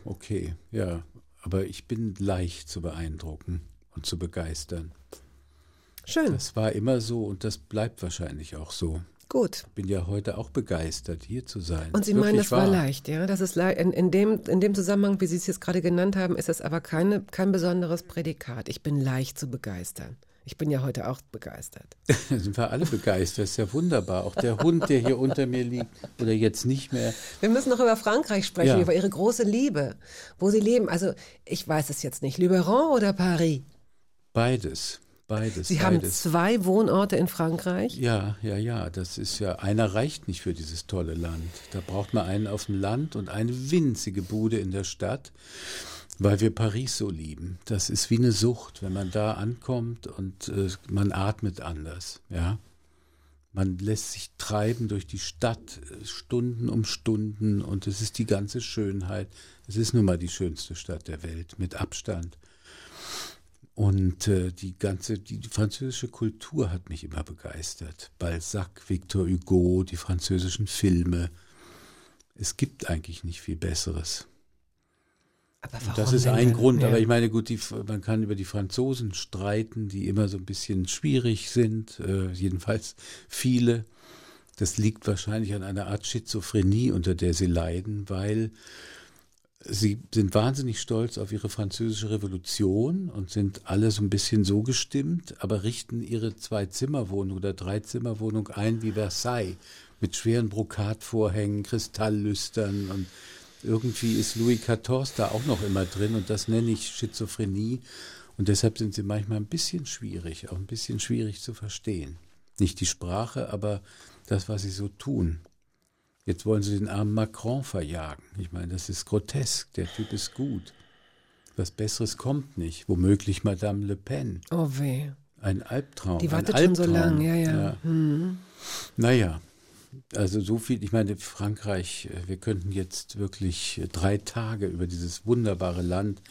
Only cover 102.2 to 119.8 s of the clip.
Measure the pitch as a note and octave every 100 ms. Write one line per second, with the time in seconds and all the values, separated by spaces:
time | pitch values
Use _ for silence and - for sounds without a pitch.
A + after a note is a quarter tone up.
102.2 | G#2 G2+ - - G2+ G2+ G2 F#2+ F2+ -
103.2 | - - - - - A2+ A#2+ A2+ A2+ A2
104.2 | A2 A2+ A#2 A#2 - A2+ - B2+ C3+ -
105.2 | G#2+ G#2+ C#3 G2+ G2+ G2 F#2 F#2+ G#2 A2+
106.2 | F#2 G#2+ - A2+ A#2 G#2+ - - A2+ -
107.2 | G#2+ - G2+ G2 A2 B2+ - - - -
108.2 | - - G2+ G2+ A2+ - A2 G#2 G2 G#2
109.2 | G2+ G#2+ G#2+ E3+ - F3 C#3 - G#2+ F#2+
110.2 | E2 D#2+ - F#2 G2 A2+ - A2+ - A#2+
111.2 | A2 G2+ - A2 G#2+ - - F#2 C#2 E2
112.2 | - - _ - G2 - F#2 - F2+ F#2+
113.2 | A#2 B2+ A#2 G2+ G#2 G2 - - - -
114.2 | - G#2 F#2 G#2 G2 F#2 G2+ - - B2
115.2 | F2 E2 - _ _ _ _ _ _ _
116.2 | - F2+ A2 G#2+ G2+ G2+ G#2 G2 G#2 G#2+
117.2 | A2 - A2+ C3+ C3+ G2 D2+ E2+ D#2 C#2+
118.2 | - F#2+ E2+ F2+ F2 F2+ - F2+ - G#2
119.2 | - C#3 B2+ - - -